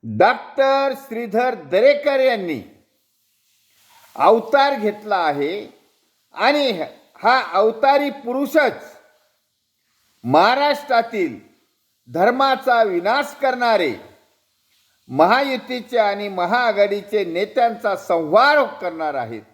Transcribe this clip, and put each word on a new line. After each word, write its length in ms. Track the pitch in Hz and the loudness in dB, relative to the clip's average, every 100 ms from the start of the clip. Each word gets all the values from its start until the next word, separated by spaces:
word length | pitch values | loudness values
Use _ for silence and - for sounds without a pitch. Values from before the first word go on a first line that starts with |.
डॉक्टर 880 | 117 107 185 247 - - 269 269 277 262 | -10 2 2 2 -6 -2 2 2 0 -4
श्रीधर 580 | - 226 240 202 247 233 | -10 -10 -4 -2 -2 -4
दरेकर 640 | 147 175 254 294 294 277 | -2 2 4 4 0 0
यांनी 420 | 262 233 180 139 90 _ _ _ _ _ _ _ _ _ _ _ _ _ _ - | 0 0 -4 -8 -10 _ _ _ _ _ _ _ _ _ _ _ _ _ _ 0
अवतार 640 | 151 226 - 277 277 269 | 4 4 2 2 2 0
घेतला 360 | 208 208 214 196 | -4 -6 -4 -2
आहे 580 | 165 143 143 196 208 _ _ _ _ _ _ | 0 -2 -4 -6 -12 _ _ _ _ _ _
आणि 480 | - 220 294 277 190 151 - _ _ | -2 0 2 0 -4 -8 -12 _ _
हा 200 | 208 262 214 | 2 2 0
अवतारी 560 | 180 220 220 269 277 285 | 0 0 2 2 2 0
पुरुषच 720 | 285 233 247 277 320 269 - - - _ _ _ _ _ _ _ _ _ _ _ _ | -6 -8 -4 0 2 0 -2 -16 -20 _ _ _ _ _ _ _ _ _ _ _ _
महाराष्ट्रातील 1160 | 117 143 196 254 285 285 - 240 233 226 170 107 - _ _ _ _ _ _ | 2 4 4 4 0 -2 0 0 0 -2 -4 -6 -18 _ _ _ _ _ _
धर्माचा 720 | 131 196 247 269 262 262 240 | 0 0 2 0 0 0 2
विनाश 520 | 220 180 180 254 285 - | 2 0 0 -2 -2 -4
करणारे, 520 | 269 247 240 214 160 98 - _ _ _ _ _ _ _ _ _ _ | -2 0 2 2 0 -4 -14 _ _ _ _ _ _ _ _ _ _
महायुतीचे 880 | 131 170 240 277 262 - 247 - 233 | 0 2 4 0 -6 -6 -10 -6 -2
आणि 320 | 208 202 208 | 0 -2 -8
महाआघाडीचे 960 | 190 175 233 240 202 202 202 202 214 185 | -4 -2 0 0 0 0 0 -4 -4 -2
नेत्यांचा 680 | 165 208 262 233 214 214 190 | -4 -4 0 0 0 -4 -4
संहार 680 | - 170 156 185 269 294 269 - | -2 -2 2 4 4 4 0 -4
करणार 320 | 180 160 156 | -10 -6 -6
आहेत. 280 | 139 117 113 104 | -6 -8 -10 -16